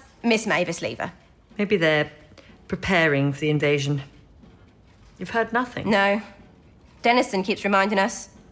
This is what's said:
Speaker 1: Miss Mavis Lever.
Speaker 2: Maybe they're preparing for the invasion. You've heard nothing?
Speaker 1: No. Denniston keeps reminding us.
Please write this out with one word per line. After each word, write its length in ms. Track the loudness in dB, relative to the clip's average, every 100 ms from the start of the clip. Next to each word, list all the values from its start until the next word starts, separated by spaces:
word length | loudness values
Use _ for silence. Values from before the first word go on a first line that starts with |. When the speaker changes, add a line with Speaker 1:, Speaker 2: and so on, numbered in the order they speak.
| -18 -6
Speaker 1:
Miss 240 | 0 0 0
Mavis 360 | 0 -2 -4
Lever. 300 | -6 -6 -10 -12 _ _ _ -6
Speaker 2:
Maybe 180 | 0 2
they're 340 | 2 2 0 -6 -20 -20 -20 -20 -10
preparing 640 | -8 -2 2 2 2 0
for 80 | 0
the 100 | 0
invasion. 520 | 0 2 0 0 -4 -6 -16 -20 -20 -20 -20 -20 _ _ _ -20 -14
You've 120 | -6
heard 220 | -2 0
nothing? 380 | -2 -4 -4 0
Speaker 1:
No. 320 | 2 4 2 -4 -16 -20 -20 -20 -20 -20 -4
Denniston 420 | 2 2 2 -2
keeps 200 | -2 -2
reminding 340 | 0 2 2 2
us. 300 | 0 -2 -12 -20 -20